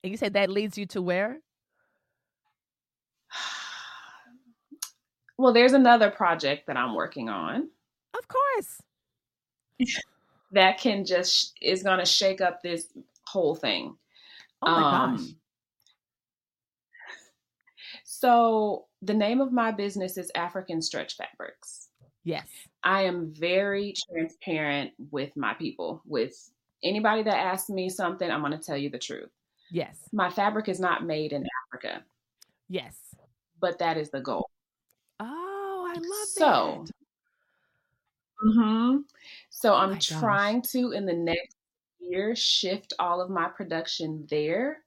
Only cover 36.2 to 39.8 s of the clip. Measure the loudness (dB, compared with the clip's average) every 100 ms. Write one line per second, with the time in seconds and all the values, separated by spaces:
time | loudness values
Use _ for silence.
36.2 | -8 2 6 6 2 -4 -12 -18 _ _
37.2 | _ _ _ _ _ _ _ _ _ _
38.2 | _ 0 4 6 4 4 4 2 -2 _
39.2 | -20 -20 _ 0 4 6